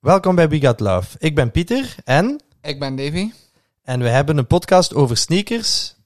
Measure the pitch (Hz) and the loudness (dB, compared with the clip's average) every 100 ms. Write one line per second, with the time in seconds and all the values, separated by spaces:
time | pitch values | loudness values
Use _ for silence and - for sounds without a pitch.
0 | 143 190 185 180 165 151 135 117 104 90 | 4 2 4 2 2 2 0 2 0 0
1 | 92 - 156 147 120 156 175 247 254 - | -4 -4 -2 0 0 -2 -2 -4 -4 -12
2 | - 139 214 294 _ _ 147 139 139 131 | -2 0 0 -4 _ _ -12 -10 -8 -8
3 | 143 165 208 - _ _ _ _ - 127 | -6 -6 -6 -10 _ _ _ _ -8 -2
4 | 120 123 143 151 123 175 - 185 175 143 | 0 0 2 0 2 0 4 2 4 0
5 | 139 117 - 175 208 233 214 - - _ | 0 0 0 -2 -2 -6 -4 -4 -6 _